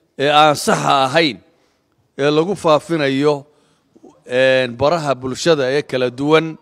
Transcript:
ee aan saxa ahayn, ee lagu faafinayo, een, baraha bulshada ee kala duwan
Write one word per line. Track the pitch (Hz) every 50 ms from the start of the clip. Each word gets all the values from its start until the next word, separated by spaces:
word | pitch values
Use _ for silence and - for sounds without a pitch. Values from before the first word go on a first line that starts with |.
| _ _ _ -
ee | 131 147
aan | 147 147 151 151 147
saxa | - - - 202 160 147 147 143 139 135 131
ahayn, | 131 165 170 147 110 87 _ _ _ _ _ _ _ _ _ _ _ _ _ _ _ -
ee | 139 147
lagu | 151 151 165 185 202
faafinayo, | - - 170 151 143 - - 170 160 147 139 135 135 143 151 147 143 139 _ _ _ _ _ _ _ _ _ _ _ _ - _ _ _
een, | - 127 127 131 131 131 131 131 123 117 117
baraha | 135 147 170 170 151 147 131
bulshada | 127 127 131 127 - - 170 165 147 131 127 135
ee | 147 147
kala | - - 127 127 127
duwan | 123 123 139 147 156 160 160 160 156 -